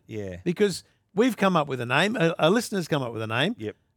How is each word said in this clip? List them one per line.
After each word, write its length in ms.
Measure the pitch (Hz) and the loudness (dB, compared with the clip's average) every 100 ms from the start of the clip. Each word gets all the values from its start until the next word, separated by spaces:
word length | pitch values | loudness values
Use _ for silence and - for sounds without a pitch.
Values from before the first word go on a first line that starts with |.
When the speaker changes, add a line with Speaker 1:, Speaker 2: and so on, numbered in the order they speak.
| - | -8
Speaker 1:
Yeah. 320 | 110 98 87 | -8 -8 -6
Speaker 2:
Because 400 | 175 175 208 165 - _ _ 185 | -4 2 0 0 -10 _ _ 0
we've 220 | 254 202 | 2 2
come 180 | 196 175 | 2 2
up 120 | 143 | 0
with 120 | 131 | -2
a 60 | 120 | 0
name, 300 | 135 196 240 | 2 2 2
a, 180 | 165 - | 0 2
a 120 | 156 | 2
listener's 380 | 226 - 202 160 | 2 0 -4 -2
come 140 | 151 | -4
up 100 | 120 | -4
with 80 | 113 | -6
a 40 | 110 | -4
name. 260 | 113 165 240 | 0 -2 -2
Speaker 1:
Yep. 180 | 107 - _ | -8 -10 _